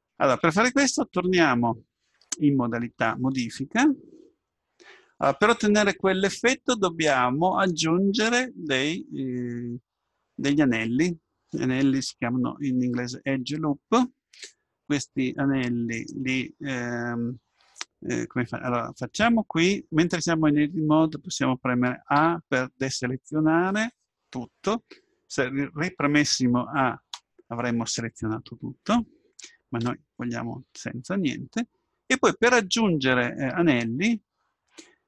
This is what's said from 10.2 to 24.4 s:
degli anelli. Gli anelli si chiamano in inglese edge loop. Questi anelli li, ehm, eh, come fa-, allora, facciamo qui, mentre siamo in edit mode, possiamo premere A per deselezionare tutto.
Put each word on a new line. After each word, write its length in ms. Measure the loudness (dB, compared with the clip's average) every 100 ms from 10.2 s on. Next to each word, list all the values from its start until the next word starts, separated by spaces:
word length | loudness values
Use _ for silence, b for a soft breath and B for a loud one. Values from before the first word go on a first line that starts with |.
| _
degli 280 | -4 0 2
anelli. 560 | 2 2 0 0 0 -2 _ _ -10
Gli 140 | -4
anelli 400 | -2 2 2 2
si 140 | -2 -6
chiamano 380 | -2 0 -2 -2
in 200 | -2 0
inglese 380 | 0 -2 -6 -6
edge 360 | -4 -4 -4 -4
loop. 520 | -2 -4 0 2 0 _ _ B B B B _
Questi 480 | -4 -4 -2 -4 -4 0
anelli 640 | 0 0 0 -2 -4 -6 -8 -8
li, 380 | -2 -2 -4 -8
ehm, 800 | -8 -6 -4 -4 -4 -4 -4 -6 _ b b b -14 _ -6
eh, 220 | -4 -4
come 180 | -4 -4
fa-, 140 | -6
allora, 320 | -4 -4 -4
facciamo 500 | -8 -10 0 2 2 0
qui, 400 | 2 2 2 -2
mentre 280 | 0 0 0
siamo 280 | 0 2 2
in 100 | 2
edit 260 | 0 0
mode, 360 | 2 4 2 -2
possiamo 380 | -10 -2 -2 0
premere 460 | 0 0 0 -2 0
A 360 | 2 2 0 -2
per 240 | -2 -2 -4
deselezionare 1200 | -4 -4 -4 -6 -4 0 2 2 2 0 -4 _ _ _ _
tutto. 560 | -12